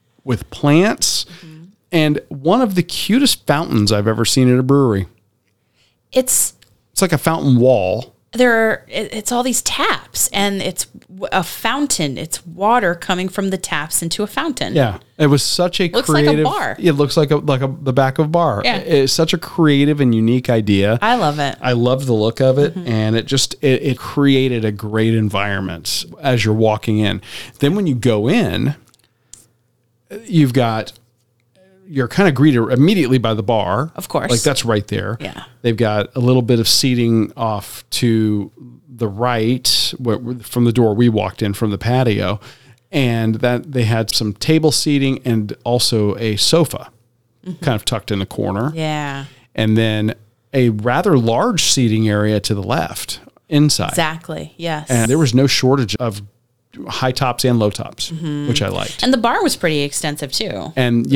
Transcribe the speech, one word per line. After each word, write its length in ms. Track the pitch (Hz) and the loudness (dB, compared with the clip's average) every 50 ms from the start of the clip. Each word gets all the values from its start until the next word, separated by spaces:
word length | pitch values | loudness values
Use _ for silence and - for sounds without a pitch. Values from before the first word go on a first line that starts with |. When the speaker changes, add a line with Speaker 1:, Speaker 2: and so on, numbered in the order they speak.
| _ _ _ _ _ | _ _ _ _ _
Speaker 1:
With 260 | 135 120 - - - | -4 -4 -4 -4 -10
plants. 760 | - - - 143 147 165 190 220 - - - - - - - | -8 -2 2 4 4 4 4 2 0 0 -2 -2 -2 -4 -6
Speaker 2:
Mm-hmm. 400 | - 170 - - 160 156 156 165 190 _ _ _ _ 180 | -8 -14 -20 -20 -20 -20 -20 -20 -20 _ _ _ _ 0
Speaker 1:
And 280 | 165 156 151 147 - - _ | 2 2 2 0 -2 -4 _
one 340 | - 135 135 160 208 254 254 | -12 -4 0 2 2 2 2
of 140 | 208 185 | 2 0
the 60 | 180 170 | -2 -2
cutest 640 | - - - - - 208 262 285 - - - _ | -2 -4 -6 -2 0 2 2 2 2 0 -2 _
fountains 460 | - 143 151 175 - - 110 104 98 107 | -2 -2 0 -2 0 0 2 2 2 2
I've 140 | 104 101 110 | 2 0 0
ever 160 | 110 113 113 | 0 0 0
seen 260 | - - 131 127 123 | 0 2 4 4 4
at 80 | 123 127 | 4 2
a 40 | 127 | 2
brewery. 440 | 127 139 143 135 120 104 95 92 - - _ _ _ _ _ _ _ _ _ _ _ _ _ _ _ _ _ _ _ - | 2 2 4 4 4 2 0 -2 -4 -10 _ _ _ _ _ _ _ _ _ _ _ _ _ _ _ _ _ _ _ -2
Speaker 2:
It's 420 | 262 254 - - - - - - _ _ _ _ _ _ _ _ | -2 0 0 0 -2 -2 -4 -6 _ _ _ _ _ _ _ _
Speaker 1:
It's 100 | - 190 | -2 0
like 100 | 180 160 | 0 0
a 60 | 135 | 0
fountain 400 | - 165 165 160 143 139 127 120 | 0 0 0 2 2 4 4 6
wall. 560 | 120 131 127 104 92 92 101 113 - - _ _ _ _ - | 6 6 6 4 2 0 -2 -2 -6 -10 _ _ _ _ 0
Speaker 2:
there 200 | 226 254 247 226 226 226 220 | 2 2 4 4 4 2 0
are, 140 | - - - - | 0 -4 -6 -10
it, 240 | 110 190 220 - - | -8 -8 -8 -8 -10
it's 180 | 214 208 - 247 | -8 -6 -4 -2
all 100 | 240 247 | -2 -2
these 180 | 262 233 - - | -2 -2 -2 -4
taps, 680 | - - - 320 440 370 - - - - - - - - | -4 -2 -2 0 0 -2 -2 -6 -10 -4 -4 -4 -2 0
and 300 | 196 202 202 202 190 - | -2 -2 -2 -2 -4 -6
it's 240 | 185 180 - - - - - - _ | -6 -6 -8 -10 -10 -14 -20 -20 _
w-, 180 | 190 185 196 - | -14 -12 -8 -4
a 120 | - 185 170 | -2 -2 -2
fountain. 760 | - - - - 226 254 285 294 277 - - 160 139 123 | -4 -8 -6 -4 -4 -2 -2 -2 -2 -2 -2 -2 -4 -4
It's 280 | 82 156 160 - - - | -6 -8 -8 -10 -12 -12
water 480 | 170 165 180 196 220 240 247 208 175 175 | -16 -8 -2 0 2 2 2 2 0 -2
coming 340 | 170 - - 185 180 185 185 | -2 -4 -4 -4 -4 -4 -4
from 220 | - 208 196 196 | -4 -4 -4 -4
the 80 | 190 185 | -4 -6
taps 420 | - - 175 147 151 165 - - 170 | -6 -6 -4 -4 -4 -4 -6 -6 -6
into 200 | 165 - - 208 | -6 -6 -6 -8
a 40 | |
fountain. 480 | 208 - 269 302 330 254 - 127 92 - | -6 -4 -4 -4 -4 -6 -6 -6 -2 0
Speaker 1:
Yeah. 240 | 156 131 107 90 - - _ _ - | 0 0 0 -2 -6 -12 _ _ 0
It 80 | 156 | 2
was 160 | 139 147 135 - | 4 4 4 2
such 360 | - - - 175 185 - - | 0 0 0 0 0 0 -2
a 80 | 190 - | -2 -2
Speaker 2:
Looks 180 | 185 240 - - | -2 -2 0 2
like 140 | 151 147 147 | 2 4 4
a 40 | 147 | 4
Speaker 1:
creative 160 | 151 151 156 | 4 4 2
Speaker 2:
bar. 300 | 156 403 415 - 117 - - | 0 0 -2 -4 -4 -6 0
Speaker 1:
It 140 | - 170 143 | 0 0 2
looks 240 | 139 147 135 - | 2 2 2 2
like 140 | 170 151 143 | 0 2 2
a, 60 | 151 | 2
like 240 | 147 151 151 135 123 | 0 2 0 0 0
a, 60 | 139 135 | 0 -4
the 240 | 131 - 147 135 123 | -4 -4 -4 -2 2
back 260 | 139 135 131 131 - | 2 2 2 2 0
of 60 | 156 | 0
a 40 | 151 | 0
bar. 340 | 160 170 170 147 107 104 - | 2 2 2 2 0 0 -2
Speaker 2:
Yeah. 120 | 247 226 190 | -2 -2 -2
Speaker 1:
It's 340 | - - 165 139 135 139 - | 0 2 2 4 4 2 2
such 220 | - 165 160 - | 0 0 0 0
a 40 | 165 | -4
creative 600 | - - - - 165 151 143 139 143 147 151 143 | -6 -6 0 2 4 4 4 4 4 2 2 2
and 140 | 139 123 113 | 2 2 4
unique 340 | 113 113 113 123 127 - - | 4 2 2 2 2 2 2
idea. 500 | 120 113 107 104 101 98 98 104 113 127 202 | 0 2 2 2 2 4 4 2 2 2 2
Speaker 2:
I 140 | 226 247 | 2 2
love 220 | 240 180 147 147 151 | 2 2 0 0 -2
it. 180 | 143 135 - - | -4 -4 -4 -4
Speaker 1:
I 120 | - 127 123 | -2 -2 0
love 340 | 117 120 123 135 139 139 | 2 2 2 0 0 0
the 80 | 127 113 | 0 0
look 260 | 107 107 113 117 - | 2 2 0 0 2
of 180 | 131 131 131 143 | 2 2 4 4
it, 160 | 143 165 165 | 2 0 -2
Speaker 2:
Mm-hmm. 140 | 185 170 139 | -6 -6 -2
Speaker 1:
and 260 | 113 110 107 110 113 | -2 0 0 0 0
it 100 | 117 - | 0 -2
just, 280 | - 135 131 - - - - - | -2 -2 -2 -2 -4 -4 -2 0
it, 200 | 135 131 127 - | 2 2 2 0
it 160 | 135 123 - | -2 -4 -4
created 640 | - 117 - 143 143 139 135 131 135 131 123 113 110 | -6 -6 -2 2 2 4 4 4 2 0 0 -2 -2
a 80 | 107 104 | -2 -4
great 400 | 101 110 104 107 110 110 113 113 | -6 -8 -4 -2 0 2 2 2
environment 920 | 110 107 104 104 98 101 101 101 98 95 92 87 82 78 - - - - - - - | 2 0 0 0 -2 -2 -2 -4 -4 -4 -6 -8 -8 -8 -8 -6 -6 -8 -10 -14 -6
as 240 | 143 139 127 113 101 | -2 0 0 2 2
you're 80 | 110 107 | 0 2
walking 440 | 110 110 110 107 104 - 117 107 107 | 2 2 2 2 0 -2 0 0 2
in. 220 | 107 101 95 98 - - - - - - - - | 2 0 -2 -4 -8 -12 -14 -14 -16 -16 -6 -2
Then 160 | 143 143 185 | 0 0 2
when 100 | 208 196 | 0 0
you 80 | 160 127 | 0 -2
go 340 | 117 104 123 110 104 104 131 | 0 0 0 2 2 2 2
in, 460 | 190 240 180 95 87 98 - - 147 - _ _ _ _ _ _ _ _ _ _ - - _ _ _ _ _ _ _ _ _ _ _ _ _ _ 202 220 226 | 2 2 0 0 -2 -2 -2 -2 -4 -6 _ _ _ _ _ _ _ _ _ _ -20 -20 _ _ _ _ _ _ _ _ _ _ _ _ _ _ -16 -14 -8
you've 280 | - 196 160 143 127 117 | 0 2 4 4 4 2
got, 400 | 127 120 113 110 110 104 - - - _ _ _ _ _ _ _ _ _ _ _ _ _ _ _ _ _ | 2 0 0 0 -4 -6 -8 -14 -20 _ _ _ _ _ _ _ _ _ _ _ _ _ _ _ _ _
you're 220 | - 151 135 123 110 | -6 -4 -4 -4 -2
kinda 240 | - 185 202 175 139 | 0 2 2 4 4
greeted 300 | 120 147 156 127 117 113 - | 6 4 6 6 4 2 2
immediately 480 | 127 123 143 180 220 185 139 117 131 131 | 4 4 6 6 6 4 4 4 2 2
by 160 | 110 113 110 | 2 0 -2
the 80 | 104 101 | 0 0
bar. 500 | 110 113 107 92 90 98 117 147 165 - | 0 0 0 0 0 0 0 -2 -4 -8
Speaker 2:
Of 140 | - 185 - | -12 -10 -6
course. 220 | - 160 - - | -4 -4 0 0
Speaker 1:
Like, 100 | 123 107 - | 0 0 0
that's 220 | 147 131 - - | 0 -2 0 0
right 220 | 117 110 104 101 - | 0 0 0 -2 -2
there. 280 | 104 98 98 98 113 - | -6 -6 -4 -6 -8 -8
Speaker 2:
Yeah. 240 | - 196 - - - - - _ - | -10 -12 -12 -14 -18 -18 -18 _ -2
Speaker 1:
They've 140 | 117 110 | -2 0
got 380 | 104 117 107 107 104 101 - - | 2 0 0 0 -2 -2 -4 -4
a 40 | 131 | 0
little 220 | 120 123 127 127 117 | 2 4 4 4 4
bit 160 | 113 123 113 | 2 2 2
of 60 | 113 - | 2 2
seating 640 | - - - 131 123 120 120 117 113 113 104 - - | 0 0 0 0 0 2 2 2 2 2 0 -2 -4
off 480 | 123 117 110 107 98 - - - - - _ | -6 -4 -4 -4 -6 -8 -12 -16 -20 -14 _
to 600 | - - 127 117 113 110 110 107 104 104 98 101 - - 135 120 120 - _ - | -4 -2 0 2 2 2 2 2 0 -2 -4 -6 -12 -18 -20 -20 -20 -20 _ -20
the 200 | 131 113 120 104 | -8 -6 -6 -6
right 840 | 98 104 120 123 120 113 110 117 127 123 - - - - - - - - 123 | -4 -2 -2 -2 0 0 0 0 0 0 -2 -2 -2 -2 -2 -4 -6 -4 -4
wh-, 120 | 117 110 - 120 117 127 120 | -4 -2 -2 -4 -8 -8 -10
wh-, 20 | 107 | -10
from 220 | - - 123 120 | -6 -2 2 2
the 80 | 120 110 | 2 4
door 220 | 123 117 110 101 | 4 4 4 4
we 140 | 110 120 120 | 4 4 4
walked 340 | 110 107 98 95 - - 113 | 4 2 0 -2 -4 -4 -4
in 100 | 101 98 | -4 -2
from 180 | - 117 104 | -2 -2 -2
the 80 | 101 92 | -2 -2
patio. 640 | - 117 123 131 131 117 104 101 98 92 104 104 - - - - _ - - _ _ _ - | -2 0 0 2 2 2 0 0 -2 -2 -4 -6 -8 -16 -20 -20 _ -20 -20 _ _ _ -2
And 440 | 147 131 120 117 117 113 110 110 | -2 0 0 0 0 0 -2 -2
that 360 | 107 127 123 123 120 147 165 131 | 0 0 0 0 -2 -4 -4 -2
they 100 | 123 117 | -2 0
had 300 | 107 117 113 113 - - | 2 0 0 0 -2 -2
some 200 | - 113 104 98 | -2 -2 -2 -4
table 360 | - - - 160 156 156 151 | -4 0 2 2 4 4 2
seating 500 | - - - 156 143 139 135 135 131 127 - | 2 0 0 0 0 2 2 0 0 -2 -2
and 300 | - 117 110 104 101 - - _ | -2 0 0 0 -2 -8 -8 _
also 520 | 120 120 120 - - 120 110 104 104 - | -2 0 0 2 2 2 2 2 0 0
a 200 | - 117 110 104 | -2 -4 -4 -2
sofa 540 | 101 - - - 175 156 - - - - - _ _ _ _ _ _ _ _ _ _ _ | 0 2 2 4 4 2 2 -2 -8 -12 -16 _ _ _ _ _ _ _ _ _ _ _
Speaker 2:
Mm-hmm. 180 | 185 170 - - | -16 -14 -6 -4
Speaker 1:
kind 120 | 143 113 | -2 -2
of 80 | 104 - | -2 -4
tucked 260 | - 123 104 - - | -4 -6 -6 -4 -4
in 100 | 104 98 | -4 -4
the 40 | 98 | -4
corner. 460 | - - - 104 98 95 101 120 147 151 | -6 -6 -6 -4 -4 -2 -2 -4 -4 -4
Speaker 2:
Yeah. 520 | 160 156 156 151 151 147 143 139 139 139 - - _ _ _ _ | -4 -4 -4 -4 -4 -6 -8 -8 -10 -12 -14 -18 _ _ _ _
Speaker 1:
And 220 | - 110 107 107 | -2 0 2 2
then 380 | 110 113 110 107 107 107 107 - - _ _ _ _ _ _ - | 2 2 0 0 -2 -2 -4 -4 -6 _ _ _ _ _ _ 0
a 160 | 135 123 120 | 2 2 2
rather 480 | 107 104 104 123 123 160 185 196 156 127 | 2 0 -2 0 0 0 2 2 2 4
large 460 | 113 113 113 127 185 247 202 156 - | 2 2 2 2 0 0 0 0 0
seating 440 | - - 135 123 110 110 110 110 107 | 0 0 2 2 2 2 2 2 2
area 320 | 104 104 104 107 107 101 | 2 2 2 2 0 0
to 140 | - - 107 | 0 -2 -4
the 80 | 101 95 | -4 -2
left 580 | 110 127 165 165 - 117 - - - - - - - _ _ _ _ | -4 -4 -4 -4 -6 -8 -10 -10 -10 -12 -14 -14 -20 _ _ _ _
inside. 400 | 151 147 151 147 - - - - | 2 4 4 4 2 0 -2 -2
Speaker 2:
Exactly. 640 | - 175 160 156 160 165 - - 156 165 156 160 - | -2 -2 -2 -2 -4 -8 -12 -12 -12 -12 -12 -14 -14
Yes. 320 | - 165 165 156 151 151 - | -10 -8 -6 -6 -6 -4 -2
Speaker 1:
And 220 | 127 117 113 110 | 0 0 2 2
there 80 | 135 165 | 2 2
was 160 | 156 120 113 | 2 2 4
no 120 | 131 139 | 2 2
shortage 480 | 131 - - 123 127 139 139 120 98 - | 2 2 2 2 2 2 2 0 -2 -4
of 260 | - 127 113 98 101 101 101 _ _ _ _ _ _ _ _ _ - - - | -4 -6 -6 -6 -8 -12 -18 _ _ _ _ _ _ _ _ _ -16 -14 -12
high 240 | - - 135 131 127 | -6 -4 -4 -2 -2
tops 320 | - 143 123 120 - - | 0 -2 -2 0 0 0
and 140 | 123 123 117 | 2 2 2
low 100 | 107 104 | 2 0
tops, 420 | 101 - - - - - - - | 0 -4 -8 -12 -10 -10 -10 -10
Speaker 2:
Mm-hmm. 380 | 170 151 170 151 147 147 147 - | -8 -8 -8 -6 -6 -4 -4 -2
Speaker 1:
which 140 | - - 101 | -2 -2 -2
I 60 | 95 | -2
liked. 340 | 92 92 50 - - - - | -4 -6 -6 -8 -6 -4 -2
Speaker 2:
And 100 | 254 269 | 0 0
the 60 | 233 | 0
bar 240 | 226 233 294 427 392 | 0 0 0 0 0
was 140 | 302 - | -2 -2
pretty 240 | - - 165 156 147 | -2 -2 -2 -2 -2
extensive 520 | 143 143 - - - 151 147 - 147 139 - | -2 -4 -6 -6 -6 -6 -6 -6 -8 -8 -6
too. 400 | - - - - 95 76 - - | -6 -6 -6 -6 -8 -10 -6 -2
Speaker 1:
And, 300 | 135 123 120 120 117 117 | -2 0 2 2 0 2
Speaker 2:
The 60 | - 135 | 2 2